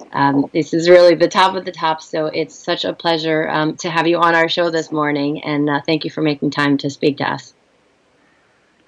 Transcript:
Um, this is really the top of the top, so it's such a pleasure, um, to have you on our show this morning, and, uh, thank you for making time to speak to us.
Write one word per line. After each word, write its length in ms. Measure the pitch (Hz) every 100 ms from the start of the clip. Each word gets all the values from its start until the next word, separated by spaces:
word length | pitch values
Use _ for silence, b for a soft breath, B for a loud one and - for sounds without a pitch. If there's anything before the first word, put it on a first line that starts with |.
| -
Um, 380 | - 139 139 139
this 200 | 170 147
is 160 | 165 170
really 260 | 180 175 165
the 120 | 170
top 280 | 196 185 190
of 100 | 180
the 60 |
top, 300 | 165 165 156
so 240 | - 160 156
it's 280 | 165 156 -
such 280 | - 170 185
a 80 |
pleasure, 540 | 165 - 165 160 156 160
um, 260 | 156 156 -
to 120 | 180
have 180 | 165 160
you 100 | 170
on 180 | 170 165
our 120 | 165
show 200 | 170 170
this 200 | 160 156
morning, 520 | 156 147 147 143 156
and, 260 | - 147 147
uh, 120 | 143 143
thank 180 | 156 160
you 40 |
for 100 | -
making 280 | 156 143 151
time 260 | 139 143 139
to 100 | 143
speak 280 | 139 156 139
to 120 | 139
us. 240 | 139 - _ _ _ _ _ _ _ b b b b b b